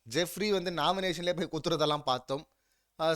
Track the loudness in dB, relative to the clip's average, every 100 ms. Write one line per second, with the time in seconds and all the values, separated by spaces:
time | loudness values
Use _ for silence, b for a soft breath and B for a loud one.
0 | -4 -2 -2 -2 0 0 0 0 2 2
1 | 0 -2 -2 -2 -2 -2 0 2 2 2
2 | 2 0 0 -8 -8 _ _ _ _ -2
3 | 0